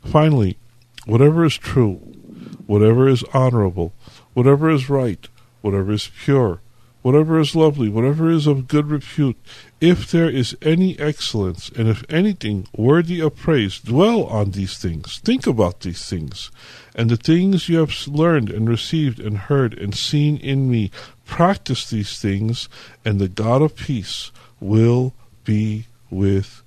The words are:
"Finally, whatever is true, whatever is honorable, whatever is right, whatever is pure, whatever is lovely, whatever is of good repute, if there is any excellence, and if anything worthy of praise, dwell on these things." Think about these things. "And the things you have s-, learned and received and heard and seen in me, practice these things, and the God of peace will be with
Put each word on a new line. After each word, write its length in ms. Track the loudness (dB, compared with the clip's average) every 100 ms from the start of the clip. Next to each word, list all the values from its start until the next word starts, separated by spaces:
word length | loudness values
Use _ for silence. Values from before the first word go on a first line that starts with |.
"Finally, 520 | 2 4 4 2 0 -4 -16 _ _ -18
whatever 400 | -2 4 4 4
is 140 | 0 -2
true, 420 | -2 0 0 -2 -14 -20 -20 -20 -20 -18 0
whatever 420 | 4 6 6 4
is 160 | 2 0
honorable, 580 | 0 2 2 0 -2 -6 -8 -20 -20 _
whatever 380 | 2 4 4 4
is 180 | 0 0
right, 400 | -2 -2 -6 -12 _ _ _
whatever 320 | -2 -2 0
is 160 | -4 -6 -8
pure, 360 | 0 2 2 -2 -12 _ _ _
whatever 380 | 2 2 4 2
is 160 | 2 2
lovely, 320 | 2 2 -2
whatever 420 | 0 0 0 2
is 160 | 2 2
of 220 | 0 0
good 180 | -2 0
repute, 480 | -6 -6 -2 -2 -2 -14 -20 -20 _
if 300 | 2 2 0
there 200 | 0 2
is 260 | 0 -4 -2
any 360 | 0 2 2 0
excellence, 720 | -6 -4 -6 -4 -4 -6 -12 -2
and 120 | 0
if 160 | 0 -2
anything 580 | 0 0 -2 -6 -6 -6 -2
worthy 440 | 2 4 2 -2
of 140 | -4 -2
praise, 440 | 0 0 0 -4
dwell 440 | -2 2 4 2
on 280 | 0 -2 -2
these 260 | -4 -6 -6
things." 400 | -8 -8 -10 -6
Think 220 | -2 0 0
about 340 | 0 0 -2
these 240 | -10 -10
things. 460 | -8 -8 -8 -12 -18 -20 -20 -20 -16
"And 160 | -4 0
the 60 | 0
things 520 | 2 2 2 0 0
you 100 | 0
have 120 | 0
s-, 160 | -4 -6
learned 420 | 0 2 2 0
and 180 | -2 -2
received 500 | -2 -2 -2 -2 -4
and 180 | -6 -8
heard 360 | -2 0 0 -4
and 160 | -8
seen 420 | -6 -2 0 0 -2
in 340 | -2 -2 0
me, 200 | 0 -2 -6 -20 -20 -12
practice 640 | 0 0 0 -4 -6 -4
these 300 | -6 -6 -4
things, 500 | -4 -2 -2 -4 -10 -18 -20 -8
and 140 | -2 0
the 100 | -2
God 320 | -2 0 2
of 140 | 0 -4
peace 540 | -6 -6 -6 -12 -12 -18 -20 _
will 540 | 0 4 4 2 -2 -6 -20 -12
be 420 | -4 -2 -2 -6 -10 -20 -10
with 520 | -2 0 0 -2 -14